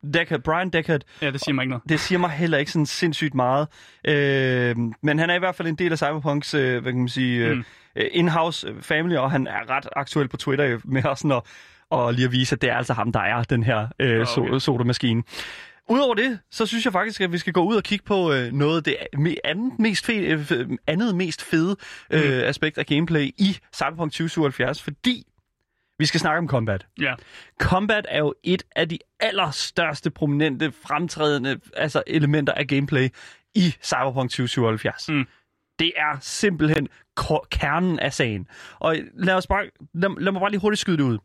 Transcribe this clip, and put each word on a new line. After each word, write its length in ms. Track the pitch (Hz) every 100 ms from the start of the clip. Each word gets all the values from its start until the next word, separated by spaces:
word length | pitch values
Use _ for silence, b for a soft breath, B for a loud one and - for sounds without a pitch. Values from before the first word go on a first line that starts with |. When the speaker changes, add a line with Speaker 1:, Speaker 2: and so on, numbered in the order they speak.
| 143
Speaker 1:
Deckard, 280 | 160 170 156
Brian 280 | 143 160 185
Deckard. 320 | 165 160 156 - B
Speaker 2:
Ja, 100 | 147
det 100 | 135
siger 140 | - 135
mig 80 |
ikke 60 | 131
noget. 140 | 123 -
Speaker 1:
Det 100 | 156
siger 200 | - 180
mig 100 | 175
heller 280 | 147 170 151
ikke 140 | 147
sådan 140 | 165 147
sindssygt 480 | - 180 147 156 131
meget. 320 | 123 135 151 B B B -
Øh, 680 | 147 143 135 131 127 123 117 117 110
men 160 | 147 151
han 100 | 165
er 60 | 175
i 40 |
hvert 160 | 185 175
fald 120 | 165
en 80 | 156
del 160 | 180
af 60 | 160
Cyberpunks, 560 | 147 156 147 143 -
øh, 280 | 151 131 123
hvad 100 | 127
kan 80 | 127
man 100 | 123
sige, 360 | 131 127 120 117
øh, 100 | 123
Speaker 2:
Mm. 80 | 113 B B -
Speaker 1:
øh, 100 | 110
in-house, 560 | 170 170 165 165 160 -
øh, 120 | 107
family, 340 | - 156 170 160
og 160 | 131
han 160 | 143 131
er 220 | - 113
ret 180 | 135 - -
aktuel 320 | 139 156 135
på 100 | -
Twitter, 280 | - 135 143
øh, 120 | 117
med 220 | - 131 131
også 160 | 139
sådan 160 | 156 127
at, 60 | B B B B B
og 240 | - 120
lige 120 | 117 127
at 60 |
vise, 240 | 123 127 135
at 60 |
det 80 | 127
er 60 | 117
altså 180 | 123
ham, 180 | 120 110
der 80 | 117
er 240 | 98 120
den 200 | 117 123
her, 240 | 113 113 110 -
øh, 200 | 131 117
Speaker 2:
Ah, 60 | 117
Speaker 1:
so-, 120 | -
Speaker 2:
okay. 180 | 123 131
Speaker 1:
sodamaskine. 640 | 143 123 120 123 123 117 120 B B B B B -
Udover 260 | 233 277 214
det, 240 | 254 220 _
så 140 | - 220
synes 200 | 226 226
jeg 80 |
faktisk, 280 | 220 214 214
at 100 | 190
vi 60 | 170
skal 160 | 165
gå 100 | 170
ud 120 | 165 220
og 80 |
kigge 220 | - 202 -
på, 280 | 196 175
øh, 180 | 139 123
noget 260 | 135 143 165
af 60 |
det 120 | 156 - - 143
me-, 200 | 156 165
andet 280 | - 165 247 -
mest 300 | 226 190 -
fe-, 40 |
øh, 260 | 220 165 156
f-, 340 | 147 123 127 127 -
andet 280 | 160 233 180
mest 280 | 185 - -
fede, 260 | 165 170 196 B B B
øh, 120 | -
Speaker 2:
Mm. 60 | 143 131 120
Speaker 1:
aspekt 300 | 143 156 -
af 80 | -
gameplay 440 | 147 170 165 139 -
i 200 | 196 196 _ -
Cyberpunk 360 | 139 165 160
tyve 180 | - 165
syvoghalvfjerds, 520 | - 147 135 123 151
fordi 400 | - 147 247 247 - _ _ _ _ _ _ _
vi 60 | 151
skal 140 | 165
snakke 180 | 160 156
om 100 | 165
combat. 380 | 123 110 98 - -
Speaker 2:
Ja. 120 | 135 123 B B B _
Speaker 1:
Combat 460 | - 185 208 214 202
er 80 | 147
jo 140 | 151 -
et 200 | - 185 - -
af 140 | 160
de 80 | 165 - _
allerstørste, 880 | 226 196 175 139 - - 165 147 165
prominente, 640 | - 151 143 156 127 156 - -
fremtrædende, 720 | 147 170 - 151 143 127 131 - -
altså, 260 | 156 147 -
elementer 460 | 160 147 151 143
af 140 | - 143
gameplay 400 | 139 139 139 131 B B B B -
i 200 | 180 -
Cyberpunk 460 | - 139 131 127 127
tyve 160 | - 123
syvoghalvfjerds. 600 | - 117 110 131 - -
Speaker 2:
Mm. 180 | 151 131 b b _ _ _
Speaker 1:
Det 120 | 165 -
er 200 | 151 143
simpelthen 640 | - - 214 165 151 156 139 b b -
ko-, 300 | - 156 -
kernen 480 | - 147 156 185 156
af 140 | 139
sagen. 340 | - 127 104 90 B B B
Og 160 | 160 160 - -
lad 180 | 185 185
os 120 | -
bare, 160 | 196 202 _ 147
lad, 160 | 165 196 180
lad 100 | 185
mig 80 | 196
bare 100 | 190
lige 100 | 208
hurtigt 180 | 208 208
skyde 180 | - 165
det 60 |
ud. 140 | 139 110